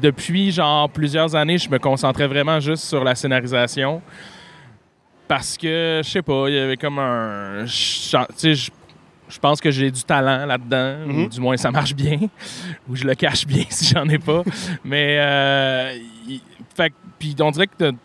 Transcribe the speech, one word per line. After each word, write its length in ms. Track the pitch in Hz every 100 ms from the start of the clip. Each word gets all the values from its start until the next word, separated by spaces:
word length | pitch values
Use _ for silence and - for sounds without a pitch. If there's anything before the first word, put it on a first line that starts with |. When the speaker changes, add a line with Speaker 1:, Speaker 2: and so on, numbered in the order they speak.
Speaker 1:
depuis, 500 | 143 135 - 180 196
genre, 360 | 175 151 151 147
plusieurs 460 | 156 147 156 160 156
années, 220 | 151 175
je 120 | -
me 100 | 131
concentrais 480 | 143 135 139 127 143
vraiment 340 | 143 147 160
juste 240 | 143 156 -
sur 180 | 147
la 100 | 127 127
scénarisation. 840 | 139 131 123 127 120 139 135 165 - - - - - - - - _ _ _ _ -
Parce 300 | 135 - -
que, 440 | 165 165 165 160
je 60 | 151
sais 120 | 196
pas, 240 | 151 135 135
il 60 | 143
y 40 |
avait 180 | 135 131
comme 220 | 151 143
un, 640 | 131 120 110 101 98 101 117
je, 500 | - - - - 135
tu 80 | - -
sais, 180 | 160
je, 160 | 147 120 - - - - _ -
je 120 | -
pense 200 | 143 147
que 120 | 156
j'ai 180 | 135 135
du 140 | 131
talent 420 | - 147 135 135 143
là-dedans, 520 | 123 120 127 131 147 156
ou 40 |
Speaker 2:
Mhm. 160 | 143 175
Speaker 1:
du 100 | 120
moins 160 | 127 127
ça 140 | 131
marche 240 | 139 139 139
bien, 240 | 147 147 208 - -
<laughs> 360 | - 175 156 -
ou 60 | 127
je 100 | 135
le 100 | 127
cache 300 | 156 139 147
bien 160 | 135 -
<laughs> 40 |
si 220 | - 156
j'en 140 | 175 151
ai 120 | 147
pas. 240 | - 165 180 208 180 165
Mais, 340 | - 143 143 147
euh, 800 | 143 143 139 139 135 131 131 123 117 113 113
il, 140 | 131 - - 123 -
fait 140 | 165
que, 40 | - - -
puis 180 | 151 143
on 80 | 151
dirait 160 | 147 196
que 80 | -
t'as 140 | 156 123